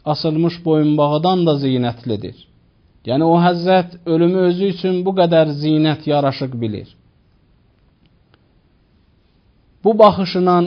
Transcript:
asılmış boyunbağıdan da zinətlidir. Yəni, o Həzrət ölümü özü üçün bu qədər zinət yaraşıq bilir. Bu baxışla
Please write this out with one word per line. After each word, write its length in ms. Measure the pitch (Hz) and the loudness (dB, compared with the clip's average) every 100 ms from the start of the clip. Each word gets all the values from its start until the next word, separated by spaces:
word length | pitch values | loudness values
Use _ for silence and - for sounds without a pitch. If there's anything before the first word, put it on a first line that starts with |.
asılmış 600 | 151 147 165 156 170 170 | -8 -4 -2 0 -2 -2
boyunbağıdan 840 | 160 156 151 151 147 151 180 185 165 | 0 2 2 2 0 0 0 0 0
da 40 | |
zinətlidir. 840 | 143 139 127 120 117 117 104 90 - - _ _ _ _ _ 113 | 0 0 -2 -4 -6 -6 -8 -8 -16 -20 _ _ _ _ _ -4
Yəni, 180 | 135 | 0
o 120 | 165 170 | 2 2
Həzrət 580 | 175 175 180 185 175 - 170 | 2 0 0 0 0 -8 -4
ölümü 320 | 160 170 185 | 0 2 2
özü 260 | 180 180 | 0 0
üçün 400 | 196 175 185 180 | -4 -4 -4 -2
bu 100 | 185 190 | -2 0
qədər 360 | 175 165 156 143 | 2 2 2 -2
zinət 440 | 151 156 156 143 147 | 0 0 0 -2 -2
yaraşıq 460 | 147 139 127 135 120 | -2 -2 -4 -8 -6
bilir. 280 | 113 101 - _ _ _ _ _ _ _ _ _ _ _ _ _ _ _ _ _ _ _ _ _ _ _ _ _ _ _ _ _ | -8 -8 -14 _ _ _ _ _ _ _ _ _ _ _ _ _ _ _ _ _ _ _ _ _ _ _ _ _ _ _ _ _
Bu 140 | 202 220 | 0 6
baxışla 600 | 208 175 180 185 180 175 | 4 4 -2 0 2 2